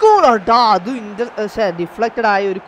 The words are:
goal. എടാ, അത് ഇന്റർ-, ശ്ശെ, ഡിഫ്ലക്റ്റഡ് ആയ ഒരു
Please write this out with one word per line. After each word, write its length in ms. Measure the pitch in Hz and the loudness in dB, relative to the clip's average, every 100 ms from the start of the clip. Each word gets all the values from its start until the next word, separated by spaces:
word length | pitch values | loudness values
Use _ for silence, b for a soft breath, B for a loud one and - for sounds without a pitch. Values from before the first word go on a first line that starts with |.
goal. 240 | 440 415 285 | 4 4 4
എടാ, 260 | 220 180 233 226 190 | 2 2 2 4 0
അത് 120 | 190 254 | -2 -10
ഇന്റർ-, 280 | 208 202 240 - 208 | -10 -10 -8 -6 -8
ശ്ശെ, 140 | 226 202 170 | -4 -4 -4
ഡിഫ്ലക്റ്റഡ് 500 | 170 - 226 240 220 | -8 -4 -6 -2 0
ആയ 160 | 196 196 | 0 -2
ഒരു 60 | 190 | -6